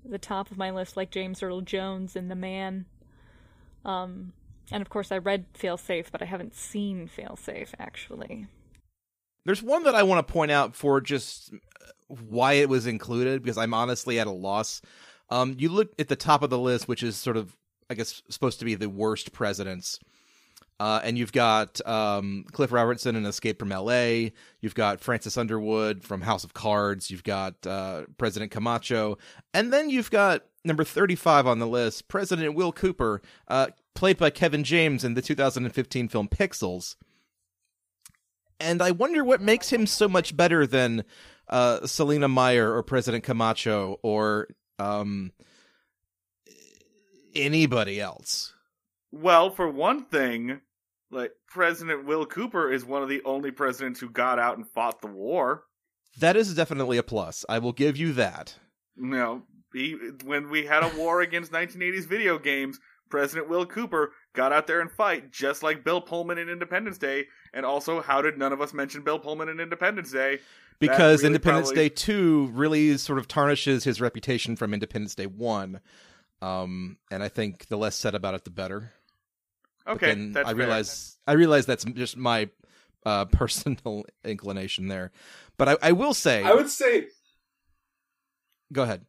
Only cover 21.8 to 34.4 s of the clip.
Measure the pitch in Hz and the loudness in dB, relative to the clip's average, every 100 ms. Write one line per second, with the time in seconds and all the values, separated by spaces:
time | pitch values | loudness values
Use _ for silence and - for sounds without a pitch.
21.8 | - 110 107 101 98 98 - - 131 120 | -4 0 0 -2 -4 -8 -8 -2 0 2
22.8 | 117 120 127 113 104 101 113 101 104 95 | 2 0 -2 -2 -4 -4 -4 -4 -6 -4
23.8 | 104 123 120 117 113 - - _ 110 - | 0 2 2 2 -2 -6 -20 _ -8 0
24.8 | 107 95 - 117 110 123 113 110 107 110 | 0 0 -2 -4 -2 -4 -2 -2 0 0
25.8 | 107 101 - 98 90 98 - - 110 104 | 0 -2 -6 -6 -2 -2 -4 -6 0 0
26.8 | 101 98 - 92 104 98 95 87 92 98 | 0 -2 -8 -8 -4 -4 -4 -8 -8 -6
27.8 | 95 85 - - 117 98 107 110 113 117 | -6 -10 -12 -4 -4 -4 -8 -4 -2 -2
28.8 | - 117 107 101 - - _ 180 233 277 | -2 -2 0 -4 -12 -20 _ -2 2 2
29.8 | 311 262 220 214 202 160 _ _ 165 156 | 2 -2 2 4 4 2 _ _ -2 0
30.8 | 156 - 190 180 165 147 127 117 117 123 | 0 2 2 2 6 6 6 2 2 0
31.8 | 113 - - 196 196 175 160 151 180 - | 0 -4 -6 -4 -2 -2 -2 0 -2 0
32.8 | 190 175 117 101 - - _ 131 135 - | -2 0 -2 -2 -8 -20 _ 0 0 -4
33.8 | _ - 190 185 156 - | _ 0 2 4 2 4